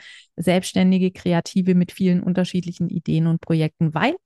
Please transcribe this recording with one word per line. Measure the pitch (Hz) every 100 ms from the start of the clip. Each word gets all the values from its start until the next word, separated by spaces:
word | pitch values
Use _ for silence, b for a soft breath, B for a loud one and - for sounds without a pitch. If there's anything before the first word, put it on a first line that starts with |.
| B B B -
Selbstständige, | 175 180 - 190 185 185 185
Kreative | - 180 170 - 196 180
mit | 180 175
vielen | - 185 180
unterschiedlichen | 180 180 175 185 175 175 175
Ideen | 170 - 160 165
und | 165
Projekten. | - 160 156 - 165
Weil, | 156 233 359